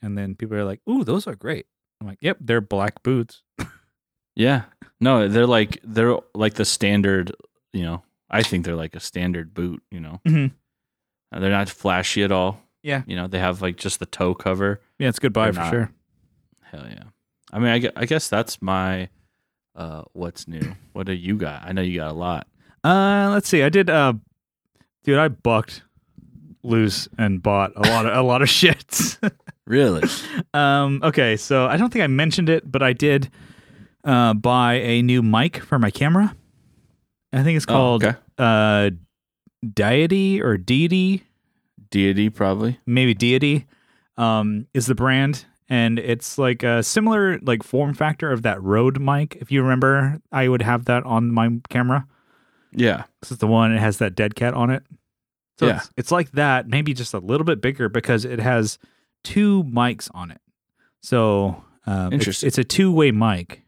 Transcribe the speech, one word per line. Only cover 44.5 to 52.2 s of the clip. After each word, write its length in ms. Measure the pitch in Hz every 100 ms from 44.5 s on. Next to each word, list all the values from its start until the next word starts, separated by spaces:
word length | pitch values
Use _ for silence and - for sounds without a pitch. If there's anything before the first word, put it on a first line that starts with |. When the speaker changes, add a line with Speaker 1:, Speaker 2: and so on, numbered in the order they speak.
| 104 120
Speaker 1:
is 140 | 135 117
the 80 | 113
brand. 500 | 127 127 139 135 - _ -
And 280 | 127 117 117
it's, 380 | 123 117 - -
like, 260 | 131 123
a 200 | 120 117
similar, 560 | 113 214 220 214 196 170
like, 240 | 127 113
form 300 | - 127 143
factor 380 | 143 156 147 156
of 100 | 123
that 180 | 117 98
Rode 380 | 95 104 127 135
mic. 380 | 139 143 151 -
If 120 | -
you 100 | 139
remember, 560 | 131 127 131 139 135 156 _
I 160 | 143 127
would 140 | 127
have 240 | 107 120 120
that 180 | 120 123
on 260 | 113 120
my 180 | 117 117 117 -
camera. 360 | 123 123 135 135 _